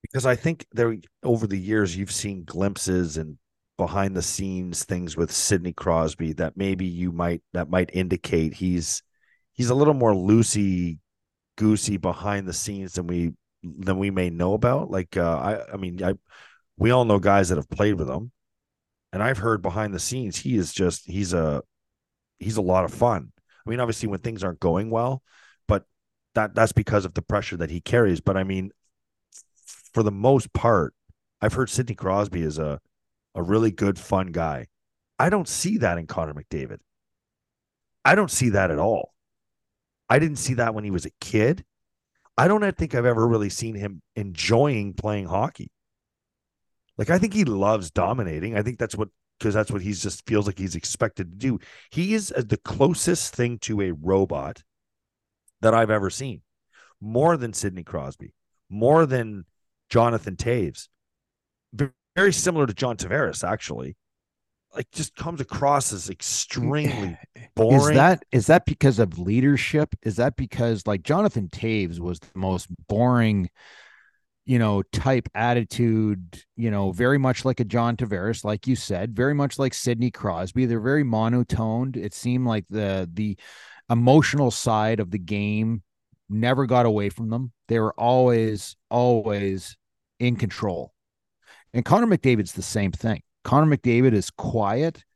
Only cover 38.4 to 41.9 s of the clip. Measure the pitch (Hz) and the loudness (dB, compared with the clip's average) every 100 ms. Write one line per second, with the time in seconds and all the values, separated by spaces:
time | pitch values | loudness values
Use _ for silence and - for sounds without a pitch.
38.4 | 123 101 92 73 92 104 - _ _ _ | 2 4 2 2 2 0 -4 _ _ _
39.4 | _ _ _ _ _ _ _ 127 160 147 | _ _ _ _ _ _ _ 2 2 -2
40.4 | - 127 117 107 104 92 - _ - 107 | -4 0 0 -2 -4 -4 -6 _ -2 2
41.4 | 113 180 - _ _ | 2 2 -6 _ _